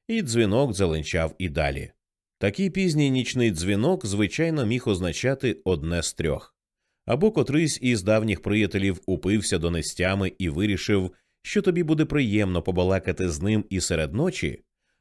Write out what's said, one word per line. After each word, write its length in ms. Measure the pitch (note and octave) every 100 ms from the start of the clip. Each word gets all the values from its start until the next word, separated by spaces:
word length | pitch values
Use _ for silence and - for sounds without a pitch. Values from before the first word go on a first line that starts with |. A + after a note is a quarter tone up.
| -
і 140 | A3+
дзвінок 520 | D#3 A#2 G#2+ A2 C#3
дзеленчав 640 | F#2+ F2+ D#2 D2 F2 D#2+ -
і 120 | F2+
далі. 420 | D2 D2 C#2 - _ _ _ _ _
Такий 320 | G2+ G2+ F#3+
пізній 400 | F#3+ F#3 D3+ C#3+
нічний 420 | C3 A#2 B2+ A#2
дзвінок, 540 | E2 F2+ G2+ C3+ F#3 G2
звичайно, 600 | G2+ G#2 - E3 D#3 A2
міг 240 | B2 A#2
означати 720 | F#2 F2+ D#2+ B2+ C3+ B2+ -
одне 400 | F#2+ F2 D#2+ E2+
з 100 | -
трьох. 420 | - D#2+ C2+ - _ _ _ _ _ -
Або 260 | A#2+ G#3+
котрийсь 480 | G#3+ B2 D3 D#3 -
із 220 | B2+ A2+
давніх 380 | F#2 A2 A2 F#2+
приятелів 600 | G2 G#2+ G#2 G2 G2 F2+ -
упився 520 | F2+ F#2 G#2+ - F#2
до 140 | E2+
нестями 600 | E2+ - - F2+ G2 F#2+ -
і 120 | F2+
вирішив, 640 | D2 G#2 F#2+ - G2+ F#2 - _ _
що 200 | - G#3
тобі 220 | F#3+ E3+
буде 220 | D#3 D#3 D#3
приємно 560 | D3 A#2+ G#2 G2 F2
побалакати 680 | F2 F2+ F2+ F#2+ - F2 F#2
з 120 | D2+
ним 240 | G2 G#2+ -
і 120 | F#2+
серед 320 | - E2 D#2
ночі, 500 | G#2+ F3+ - D#2+ - _ _ _ _